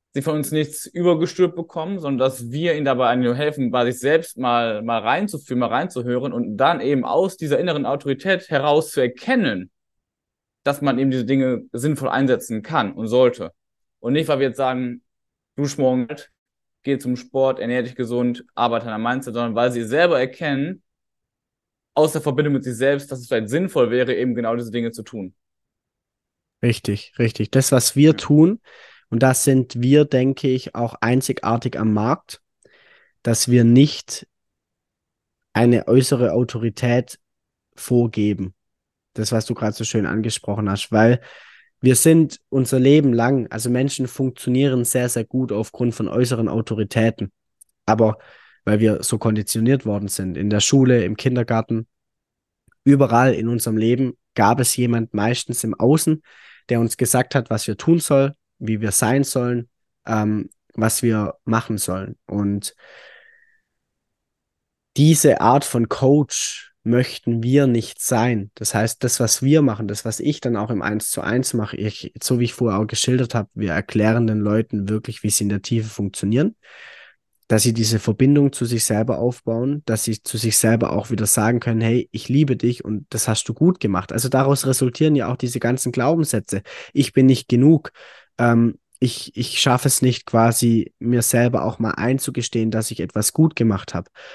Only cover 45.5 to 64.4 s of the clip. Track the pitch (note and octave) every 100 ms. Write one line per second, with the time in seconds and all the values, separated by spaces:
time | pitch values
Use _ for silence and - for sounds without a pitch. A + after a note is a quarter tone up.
45.5 | G#2+ A2 - A#2+ A2+ G#2+ A#2 A#2+ A#2 G#2+
46.5 | A2+ - A2 G2+ A#2 A2+ - F#2+ _ _
47.5 | _ _ _ - A2 A2 A2 - - _
48.5 | _ - G#2+ A2 G2+ - A2 A2+ G#2+ G2+
49.5 | A2+ A#2 C3+ G#2+ G2+ G2+ - F#2 D#2 G#2
50.5 | G#2 - C#3 B2+ A#2+ F#2+ G#2+ C3+ B2 A2+
51.5 | A2+ - A2+ A2+ _ _ _ _ _ _
52.5 | _ _ _ C#3 C#3+ B2+ A#2 C3 G2+ A2+
53.5 | A#2+ A#2+ A2 A2+ B2 C3 - _ - G#2
54.5 | B2 A#2+ - A#2+ A#2 A2 G#2 G#2+ A#2+ -
55.5 | A#2+ A2+ - B2 D#3 - D#3 _ _ -
56.5 | - - A#2+ A#2 - A#2+ B2 - C3+ A#2
57.5 | G#2+ - G#2 - E3+ - C#3 C#3 - _
58.5 | - G#2+ G#2 A2 - A2+ C3+ C#3 C3+ B2
59.5 | B2 A#2 _ _ _ G2+ A2 G#2+ G#2+ -
60.5 | _ _ - A2 - A#2+ A2 G#2 - -
61.5 | A2+ - G#2+ - F#2 F#2+ - - G2+ G2+
62.5 | G2+ - - - - - - _ _ _
63.5 | _ _ _ _ _ _ _ _ _